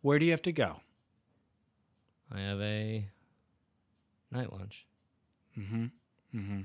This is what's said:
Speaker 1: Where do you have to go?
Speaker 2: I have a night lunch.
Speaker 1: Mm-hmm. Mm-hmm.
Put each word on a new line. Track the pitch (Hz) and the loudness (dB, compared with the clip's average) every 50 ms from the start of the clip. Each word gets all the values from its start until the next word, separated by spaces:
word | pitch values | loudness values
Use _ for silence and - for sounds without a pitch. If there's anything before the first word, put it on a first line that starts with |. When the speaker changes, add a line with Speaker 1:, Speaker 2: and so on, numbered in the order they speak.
Speaker 1:
Where | - 139 143 151 | 6 6 6 8
do | 160 | 8
you | 170 | 6
have | 165 156 - | 4 4 2
to | 180 | 0
go? | 165 - 120 87 - - - _ _ _ _ _ _ _ _ _ _ _ _ _ _ _ _ _ _ _ _ _ _ _ _ _ _ _ _ _ | 2 2 2 2 0 -6 -16 _ _ _ _ _ _ _ _ _ _ _ _ _ _ _ _ _ _ _ _ _ _ _ _ _ _ _ _ _
Speaker 2:
I | 123 98 | -8 -6
have | 98 101 101 98 | -4 -4 -2 -2
a | 101 104 107 107 107 110 110 110 101 101 - _ _ _ _ _ _ _ _ _ _ _ _ _ _ _ _ _ _ _ _ _ _ _ | -2 -2 -2 -2 -2 -2 -2 -4 -6 -6 -10 _ _ _ _ _ _ _ _ _ _ _ _ _ _ _ _ _ _ _ _ _ _ _
night | - 123 127 - | -6 -6 -4 -4
lunch. | - 95 95 101 - - - _ _ _ _ _ _ _ _ _ _ _ _ _ _ | -6 -10 -12 -12 -14 -18 -20 _ _ _ _ _ _ _ _ _ _ _ _ _ _
Speaker 1:
Mm-hmm. | 113 101 95 110 113 113 120 - _ _ _ _ _ _ _ - | -10 -8 -4 -4 -4 -4 -4 -6 _ _ _ _ _ _ _ -8
Mm-hmm. | 113 98 98 101 98 98 | -6 -6 -4 -4 -6 -6